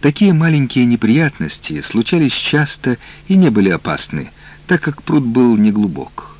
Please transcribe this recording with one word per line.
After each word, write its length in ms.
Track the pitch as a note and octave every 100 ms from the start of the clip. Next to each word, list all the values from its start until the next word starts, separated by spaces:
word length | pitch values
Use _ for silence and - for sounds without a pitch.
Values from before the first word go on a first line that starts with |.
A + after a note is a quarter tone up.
Такие 320 | D3 D3 G3+
маленькие 520 | D#3+ E3 D3+ C3 C3+ B2
неприятности 960 | A#2 A2 C3+ D#3+ - D#2 - - D2
случались 520 | - A2+ A#2 F3 C#3+
часто 640 | - - D3 D3 - C#3 A#2+ - - -
и 80 | F#3+
не 140 | F3
были 200 | G#2+ G2
опасны, 600 | E2 - D2 - D#2 C2+ - - - -
так 140 | F3
как 200 | - D3
пруд 220 | - D3+
был 340 | B2+ A#2+ B2 A2
неглубок. 800 | G#2+ G#2 G#2 C#2+ B1+ - -